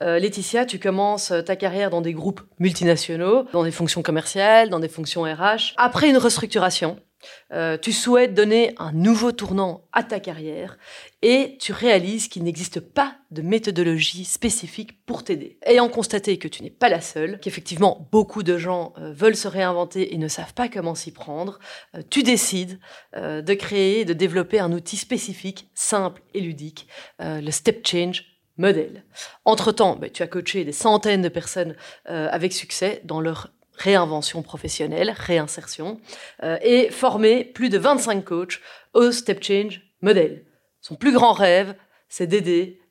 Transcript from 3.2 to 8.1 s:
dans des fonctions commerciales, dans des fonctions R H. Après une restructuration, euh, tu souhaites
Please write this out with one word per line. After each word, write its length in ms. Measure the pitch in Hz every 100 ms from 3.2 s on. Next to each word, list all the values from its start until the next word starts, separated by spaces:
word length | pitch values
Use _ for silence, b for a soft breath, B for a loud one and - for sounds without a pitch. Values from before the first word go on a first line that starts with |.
| 180 233 170
dans 120 | 175
des 80 | 165
fonctions 320 | 156 165 175
commerciales, 680 | 160 156 - 196 202 220 226
dans 100 | 170
des 100 | 156
fonctions 340 | 160 151 175
R 180 | 160 156
H. 320 | 196 226 - -
Après 300 | 240 247 302
une 100 | 262
restructuration, 840 | 233 - 214 208 180 - 165 180 _ _ B B B
euh, 280 | 170 165 160
tu 140 | 214
souhaites 420 | - 240